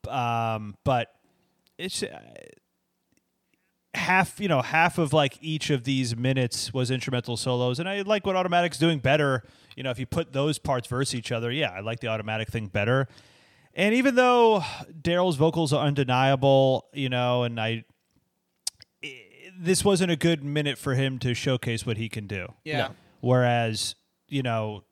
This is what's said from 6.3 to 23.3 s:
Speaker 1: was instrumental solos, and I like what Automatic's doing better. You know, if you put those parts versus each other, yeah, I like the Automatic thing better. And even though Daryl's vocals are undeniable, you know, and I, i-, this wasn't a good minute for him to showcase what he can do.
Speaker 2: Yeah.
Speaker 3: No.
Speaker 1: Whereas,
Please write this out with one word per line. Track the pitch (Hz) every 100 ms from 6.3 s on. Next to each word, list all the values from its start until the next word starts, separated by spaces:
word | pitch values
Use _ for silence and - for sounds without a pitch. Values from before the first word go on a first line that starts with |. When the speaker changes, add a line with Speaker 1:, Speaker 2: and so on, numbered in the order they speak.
| 135 120 - -
Speaker 1:
was | 135 123
instrumental | 131 127 123 120 117
solos, | - 123 123 123
and | 175
I | 202
like | 196 208 196
what | 185
Automatic's | 180 175 175 -
doing | 165 160
better. | 123 147 143 131 - _ _ -
You |
know, | 131
if | 117
you | 127
put | - 165
those | 135 147 143
parts | - 131 -
versus | 123 135
each | 127 -
other, | 117 117
yeah, | 135 135
I | 92
like | 104 117
the | 120
Automatic | 110 107 110 110
thing | 117 104
better. | 104 104 131 131 - - _ _ _ _
And | - 196
even | 233 262
though | 240 247 247 226 214 151 - - 160
Daryl's | 165 175 185 143
vocals | 156 165 156
are | 143
undeniable, | 143 143 127 127 131 139 139 135 135 131 -
you | 143 135
know, | 123 123 123
and | 120 117
I, | 110 113 - _ _ _ _ _ _ _ - _ - _
i-, | 156 127 98 - - 185
this | 175 185
wasn't | 202 190 180
a | 165
good | 165 165
minute | 143 147 147 127
for | 143
him | 131 135 131
to | 127
showcase | 120 - 127 - 113 -
what | 107
he | 113
can | 113 101
do. | 98 90 -
Speaker 2:
Yeah. | - 147
Speaker 3:
No. | 95 - _ _
Speaker 1:
Whereas, | 123